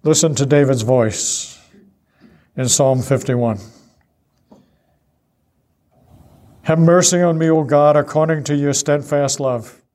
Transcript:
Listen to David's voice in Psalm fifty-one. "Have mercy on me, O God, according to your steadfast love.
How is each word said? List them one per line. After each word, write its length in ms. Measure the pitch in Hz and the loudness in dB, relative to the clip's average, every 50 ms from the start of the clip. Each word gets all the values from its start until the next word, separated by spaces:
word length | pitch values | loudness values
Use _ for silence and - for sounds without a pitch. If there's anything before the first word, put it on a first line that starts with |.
Listen 340 | _ 151 160 156 170 160 147 | _ 2 2 2 2 0 0
to 100 | - 143 | -2 0
David's 360 | 131 151 147 143 131 135 120 | 2 2 2 2 2 0 -2
voice 760 | 110 117 131 127 117 110 101 - - - - - - - - - _ _ _ - _ _ _ _ _ _ _ _ _ _ _ _ _ _ _ | 0 0 2 2 2 0 -2 -6 -6 -6 -6 -8 -10 -14 -18 -20 _ _ _ -20 _ _ _ _ _ _ _ _ _ _ _ _ _ _ _
in 120 | - 131 123 | -6 -4 -2
Psalm 340 | - - 143 131 131 127 | 0 0 2 2 0 0
fifty-one. 560 | 120 - 139 127 - - 127 123 120 113 107 101 - - - - _ _ _ _ _ _ _ _ _ _ _ _ _ _ - _ _ _ _ _ _ _ _ _ _ _ _ _ _ _ _ _ _ _ _ _ _ _ _ _ _ _ _ _ _ _ - _ - - _ _ _ _ _ _ | 0 -2 -2 -2 -2 -2 -2 -2 -2 -2 -4 -6 -10 -18 -20 -20 _ _ _ _ _ _ _ _ _ _ _ _ _ _ -20 _ _ _ _ _ _ _ _ _ _ _ _ _ _ _ _ _ _ _ _ _ _ _ _ _ _ _ _ _ _ _ -20 _ -20 -20 _ _ _ _ _ _
"Have 160 | _ - 160 165 | _ -2 0 2
mercy 420 | 165 165 170 180 175 - 180 175 | 4 4 4 4 4 2 2 2
on 180 | 175 170 165 160 | 0 0 0 0
me, 120 | 160 160 | 0 0
O 140 | 160 160 151 | 0 0 0
God, 320 | 131 147 143 147 147 147 | 2 2 4 4 4 4
according 480 | 151 143 - - 156 156 160 160 156 139 | 2 0 0 -2 -2 0 0 -2 -4 -4
to 100 | 143 147 | -4 -2
your 180 | 143 143 143 | -2 -2 -2
steadfast 680 | 139 - - - 147 147 135 - 151 143 143 135 - - | -2 -2 -2 -2 -2 -2 -2 -4 -2 -2 -2 -2 -4 -4
love. 420 | 143 131 123 117 110 - - _ _ _ | -4 -4 -4 -4 -8 -12 -20 _ _ _